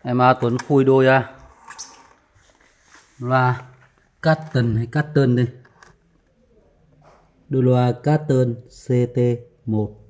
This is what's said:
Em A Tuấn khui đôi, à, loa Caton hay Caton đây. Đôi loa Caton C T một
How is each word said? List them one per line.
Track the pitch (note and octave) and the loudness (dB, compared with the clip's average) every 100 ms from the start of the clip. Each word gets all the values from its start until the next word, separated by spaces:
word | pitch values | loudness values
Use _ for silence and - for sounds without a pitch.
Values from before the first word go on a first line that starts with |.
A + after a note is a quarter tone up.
Em | B2 B2 | -4 2
A | B2+ | 2
Tuấn | B2+ A#2+ B2 - | 2 -2 -4 0
khui | C#3+ | 2
đôi, | C3 C3+ C3 | 4 4 4
à, | C3 - - - _ - - - - _ _ _ _ _ _ _ _ _ - _ _ | 2 -2 -16 -20 _ -20 -20 -20 -20 _ _ _ _ _ _ _ _ _ -20 _ _
loa | B2 B2+ B2+ B2+ - _ _ _ _ _ | -2 0 0 -2 -8 _ _ _ _ _
Caton | D#3+ D#3 - B2+ A#2 A2 | 0 0 -2 -2 0 -2
hay | A#2 | -4
Caton | D3+ D3+ D3 C3 B2 | -6 -2 0 2 2
đây. | B2 - _ _ - _ _ _ _ _ _ _ _ _ _ _ _ _ _ _ _ | -2 -6 _ _ -20 _ _ _ _ _ _ _ _ _ _ _ _ _ _ _ _
Đôi | C3 | 0
loa | B2+ B2 B2 A#2+ | 2 2 0 -2
Caton | D3 D3+ D3+ C3 B2 A#2 | -2 -2 0 0 0 -4
C | - - - | -14 -20 -4
T | B2 A#2+ B2+ B2 A#2 - _ A2+ | -2 0 0 -2 -2 -10 _ -6
một | G#2+ G#2 - | -4 -4 -10